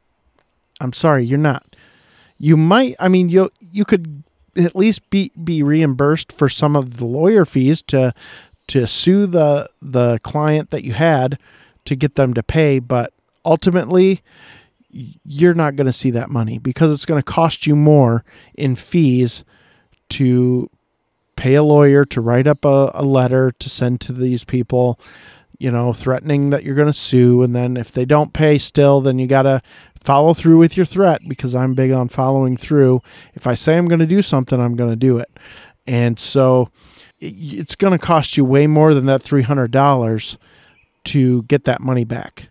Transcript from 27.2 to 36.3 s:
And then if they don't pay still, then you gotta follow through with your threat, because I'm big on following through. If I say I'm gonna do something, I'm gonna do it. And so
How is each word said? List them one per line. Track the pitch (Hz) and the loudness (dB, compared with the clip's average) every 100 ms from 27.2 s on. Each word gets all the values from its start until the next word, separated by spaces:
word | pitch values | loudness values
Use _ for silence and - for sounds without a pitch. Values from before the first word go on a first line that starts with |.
| 123 123 | 4 4
And | 123 123 | 2 -2
then | 123 123 | -4 -6
if | 117 | -8
they | - | -6
don't | 127 151 151 | 0 0 0
pay | - 156 147 | 0 2 2
still, | - - 143 139 | 0 2 4 4
then | 135 127 | 0 -2
you | 127 | 0
gotta | 135 135 131 - - _ _ | 0 2 0 -4 -18 _ _
follow | - 139 156 | 0 2 2
through | 165 165 165 | 2 4 6
with | 165 - | 4 2
your | 175 | -2
threat, | 185 190 151 - | 0 0 0 -6
because | 135 127 | -8 -6
I'm | 127 131 | -2 -2
big | 131 131 | 0 0
on | 131 123 | 0 -2
following | - 131 135 131 123 | -4 -2 0 -2 -4
through. | - 147 131 127 - - - | -2 2 4 2 -4 -18 -20
If | - 127 | -10 -6
I | |
say | 117 - 165 | -2 0 0
I'm | 175 | 2
gonna | 165 160 | 0 2
do | 190 | 0
something, | 196 139 127 131 | 0 -2 0 -2
I'm | 120 120 | -2 -2
gonna | 120 | -4
do | 113 131 117 | 0 0 0
it. | - _ - - - _ | -4 _ -20 -20 -20 _
And | - 120 120 113 | -4 -2 -2 -2
so | - | -2